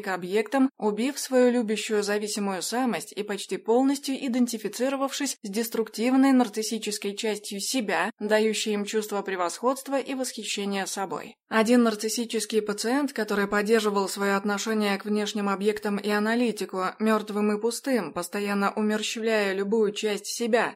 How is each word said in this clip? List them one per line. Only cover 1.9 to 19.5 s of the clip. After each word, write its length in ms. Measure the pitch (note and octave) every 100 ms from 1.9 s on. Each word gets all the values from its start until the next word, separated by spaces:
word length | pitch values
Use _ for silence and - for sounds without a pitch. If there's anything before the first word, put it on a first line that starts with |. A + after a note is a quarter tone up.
| G#3+
зависимую 580 | G3 G#3 G#3 G#3 G3+ F#3
самость 520 | - A#3 B3+ E3+ -
и 100 | -
почти 340 | G#3 G3 - F#3
полностью 580 | - A#3 C4+ C#4 C#4 C4 B3+
идентифицировавшись 1120 | B3 A#3+ A3 G3+ G3+ C4 C4+ C4+ - F3+ -
с 60 | G#3
деструктивной 840 | G3 A3+ - A3 - A#3+ C4 C4+
нарциссической 840 | B3+ A3 A3 A3 A3 G#3+ G#3 G3+ G3+
частью 440 | A3 G#3 - G3
себя, 500 | - C4 G3+ E3 F#3+ -
дающей 540 | G#3 G#3+ A3 G#3+ A3
им 100 | G#3
чувство 380 | G3 A3 G#3+ G3+
превосходства 760 | F#3+ F#3 F3 - A#3+ C4 - C#4
и 140 | -
восхищения 720 | C4 B3+ - G3 G#3 G3+ G3
собой. 500 | F#3 - F#3+ D3+ - - _
Один 340 | A3+ A3+ B3
нарциссический 800 | A3+ G#3+ A3 B3 A#3 A3+ G#3+ G#3+
пациент, 500 | G#3+ G3+ A3 C4+ C#4
который 340 | - G#3+ G3+ G3
поддерживал 640 | G#3 G3+ A3+ G#3 G3+ F#3+
своё 280 | G3+ G3+ G3
отношение 600 | G3+ G3+ A3 A3 G#3 G3
к 60 |
внешним 440 | G#3 G#3 G3+ G#3 G3+
объектам 480 | F#3+ G#3 G#3 G#3+ G3+
и 120 | G#3+
аналитику 720 | G#3 G#3+ A#3 A#3+ G#3 F#3 F#3 F#3 -
мёртвым 580 | A3 G#3+ G#3 G#3 G#3+ G#3
и 40 |
пустым, 520 | A3+ A#3 C#4 A#3+ E3
постоянно 600 | - - G3+ G3+ G3+ G3
умерщвляя 800 | - G#3+ G#3+ G#3+ A3+ A3+ G#3+ G3